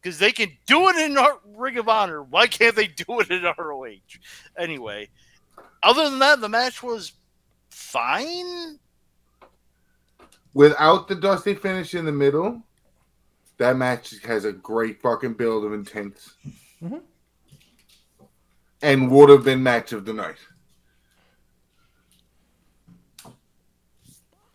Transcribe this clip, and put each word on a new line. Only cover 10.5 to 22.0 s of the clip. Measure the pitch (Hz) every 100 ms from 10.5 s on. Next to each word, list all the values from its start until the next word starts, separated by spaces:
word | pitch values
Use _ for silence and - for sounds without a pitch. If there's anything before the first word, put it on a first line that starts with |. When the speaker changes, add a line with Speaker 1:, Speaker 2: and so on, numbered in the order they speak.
Speaker 2:
Without | 135 147 147 156 190 -
the |
Dusty | 185 196 185 202
finish | 196 196 185 165
in | 175
the | 160
middle, | 147 139 147 190 240 - _ _ _ _ _ _ _ _ _
that | 123
match | 131 127 123 - 107
has | 117 113
a | 104
great | 95 - 113 113 104
fucking | 127 113 127
build | 113 117 110
of | 104
intense. | 107 101 107 101 - - _ - - _ _
Speaker 3:
Mm-hmm. | 170 285 359 _ _ _ _ - _ _ _ _ _ _ _ _ _ _ _ _
Speaker 2:
And | 151 135 127
would | 135 143
have | 139
been | 135 131
match | 127 120 -
of | 110
the | 101
night. | 110 85 78 - _ _ _ _ _ _ _ _ _ _ _ _ _ _ _